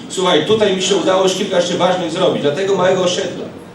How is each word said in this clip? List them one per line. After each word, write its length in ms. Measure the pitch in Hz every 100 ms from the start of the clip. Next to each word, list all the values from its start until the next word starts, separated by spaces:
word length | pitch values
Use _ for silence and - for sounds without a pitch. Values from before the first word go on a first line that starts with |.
| -
słuchaj, 380 | 190 185 - -
tutaj 300 | 220 202 185
mi 60 |
się 140 | - 190
udało 260 | 156 190
już 120 | 185
kilka 260 | 185 - 180
rzeczy 180 | - 175
ważnych 320 | 180 180 -
zrobić, 320 | - - -
dla 80 | 143
tego 260 | 143 131 185
małego 260 | 185 185
osiedla, 420 | 180 185 - - - - -